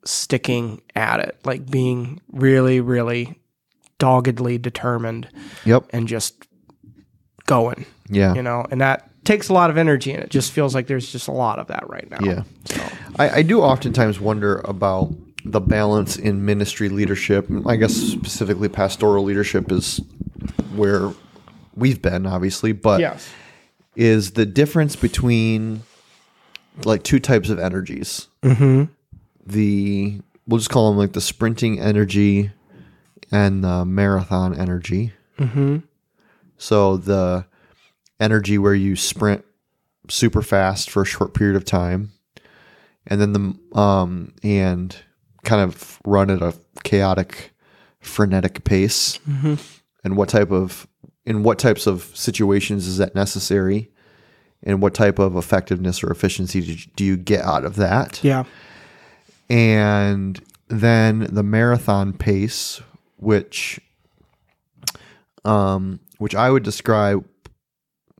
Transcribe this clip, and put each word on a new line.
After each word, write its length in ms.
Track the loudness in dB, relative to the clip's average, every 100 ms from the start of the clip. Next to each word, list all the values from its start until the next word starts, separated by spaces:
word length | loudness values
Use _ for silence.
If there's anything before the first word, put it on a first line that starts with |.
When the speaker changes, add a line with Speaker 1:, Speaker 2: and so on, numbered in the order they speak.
Speaker 1:
sticking 760 | -8 -8 -4 -2 -2 -4 -4 -10 _
at 260 | -4 -2 -2
it, 160 | -4 -8
like, 260 | -8 -8 -4
being 500 | -2 0 -2 -6 -12 -14
really, 500 | 0 4 4 4 2
really 580 | 2 0 0 -2 -6 -12 _ _ _ _ _ -2
doggedly 580 | 2 4 2 -2 -2 -4
determined 720 | -6 -6 -4 -4 -4 -8 -12 -18 -20 -4
Speaker 2:
Yep. 220 | 4 4 4
Speaker 1:
and 160 | -4 -4
just 380 | -4 -6 -10 -20 _ _ _ -20 -20 _ _ _ _ 0
going, 380 | 0 0 -4 -14 _ -4
Speaker 2:
Yeah. 260 | 2 4
Speaker 1:
you 80 | 2
know, 240 | -2 -4 -4
and 100 | 0
that 300 | 0 0 -6 _
takes 240 | 0 0 2
a 40 |
lot 180 | 4 4
of 60 | 4
energy, 340 | 4 2 0
and 100 | -8
it 80 | -4
just 220 | -2 -2
feels 220 | -2 -2
like 120 | -2 -2
there's 240 | -4 -6
just 180 | -10 -8
a 40 |
lot 260 | -2 -2 -4
of 80 | -6
that 200 | -10 -10
right 200 | -14 -12
now. 80 | -4
Speaker 2:
Yeah. 220 | -2 -2 -6 -12 -10
Speaker 1:
So. 160 | -8 -10 -12 -8 0
Speaker 2:
I, 120 | 2 4
I 40 |
do 180 | 4 4
oftentimes 600 | 4 2 0 0 0 0
wonder 400 | -2 0 0 -2
about 480 | -4 -2 -2 0 -2 -6 -16 -16 -6
the 120 | -2
balance 560 | 0 2 2 0 -2 -4
in 280 | -2 -2
ministry 440 | 0 0 -2 -4 -4
leadership. 600 | -2 -2 -2 0 0 0 -4 -2
I 100 | 2
guess 180 | 2
specifically 760 | 0 -4 -4 -6 -4 -4 -2 -2
pastoral 540 | 0 -2 2 2 2
leadership 480 | 2 0 0 -2 0
is 300 | -2 -2 -6 -10 -12 -14 -12 -10 -8 -6
where 380 | 0 2 2 0 -6 -18 -20 -20 -20 _ -2
we've 260 | 0 0
been, 240 | -2 -2 -2
obviously, 460 | -2 -2 -2 -2
but 260 | 0 2 2
Speaker 1:
Yes. 300 | 2 -4 -14 -20 -20 -20 _ _ _
Speaker 2:
is 380 | 2 4 4 2
the 120 | 0
difference 520 | 0 2 2 2 0 0
between, 840 | -4 0 0 2 2 -2 -4 -8 -14 _ _ _ _ _ _ -20 _ -6
like, 200 | -2 0
two 160 | 2 0
types 280 | 4 2 2
of 120 | -2
energies. 640 | -2 -4 -6 -8 -10 -10 -14 _
Speaker 1:
Mm-hmm. 420 | 2 4 6 4 2 -4 _ -20 _ _ -6
Speaker 2:
The, 720 | 0 2 2 0 -2 -4 -6 -14 _ -4
we'll 100 | -2
just 120 | 0
call 180 | 2 4
them, 80 | 4
like, 140 | 0
the 80 | -2
sprinting 580 | -6 -4 -4 0 -2 0
energy 720 | 0 2 2 4 4 4 0 -6 _ -20 -20 _ _ _ -2
and 320 | 2 2 2
the 220 | 0 0
marathon 680 | 0 0 2 0 0 0 0 -2
energy. 540 | -2 -4 -4 -4 -4 -8 _ -6
Speaker 1:
Mm-hmm. 380 | -4 0 0 -2 -6 _ _ _ _ _ _ _
Speaker 2:
So 380 | 0 4 4 2
the 500 | 0 0 0 -2 -6 _ _ _ _ _ _ -4
energy 400 | 0 2 2 2
where 160 | 4
you 220 | 2 2 -2
sprint 480 | -4 -2 0 0 -4 _ _ _ _ _ -10
super 340 | 0 0 2
fast 480 | 0 0 2 -2 -4
for 120 | -2
a 40 | -2
short 280 | -2 -4
period 200 | 0 2
of 100 | 2
time, 460 | 0 -2 0 -2 -6 -12 _ -20 -20 _ _ _ _ _ -4
and 140 | 0
then 120 | 0
the, 460 | 0 -2 -6 _ 0
um, 540 | 2 2 0 -4 -10 -6
and 540 | -2 0 0 -2 -6 -12 -20 _ _ _
kind 180 | 0 2
of 380 | 2 -2 -16 -12
run 240 | 0 2 2
at 120 | 0
a 120 | -2 -4 _ -16
chaotic, 720 | -2 0 2 0 -2 -8 -20 _ _ _ _ _
frenetic 640 | -8 -2 0 0 -2 -4
pace. 540 | -2 0 2 0 -4 -6 -6
Speaker 1:
Mm-hmm. 240 | -4 -2 -4 -8 -20 _ _
Speaker 2:
And 140 | -4 -2
what 120 | 2
type 220 | 2 2
of, 380 | 2 -2 -6 -20 _ -20 _
in 200 | -4 0
what 140 | 2 4
types 280 | 2 2 0
of 240 | -2 -4
situations 720 | -8 -6 0 2 2 0 -4 -2
is 80 | -2
that 160 | -2
necessary? 760 | 0 -2 -4 -2 0 2 0 -4 _ _ _ _ _ _ _
And 180 | -4 0
what 100 | 0
type 260 | 2 2 4
of 160 | 2 0
effectiveness 680 | 0 -2 0 -2 -2 -2
or 80 | -2
efficiency 500 | 0 -2 -2 -4 -4
do 100 | -4
you, 60 | -8 -10 -4
do 80 |
you 120 | 0 0
get 260 | 0 0
out 200 | 0 -2
of 120 | -2 -2
that? 420 | 0 0 -2 -2
Speaker 1:
Yeah. 180 | 0 0 -4 -12 -20 -20 -20 -20 _ _ _ _ 0
Speaker 2:
And 920 | 4 4 4 2 2 0 0 -4 -10 -16 _ -8
then 600 | 0 4 4 4 2 0
the 140 | -2
marathon 680 | 0 2 2 2 2 0 0
pace, 680 | -2 0 0 0 -4 -10 -12 -18 _ _ _
which, 600 | 0 0 0 -8 -8 -10 -18 _ _ _ _ _ _ _ _ _ -14 -14 -16 _ _ _
um, 560 | -2 0 0 -2 -4 -10 _ -10
which 160 | -6
I 160 | 0 2
would 140 | 2
describe, 600 | 0 -4 0 2 2 0 -4 _ -20 _ _ _ _ _ _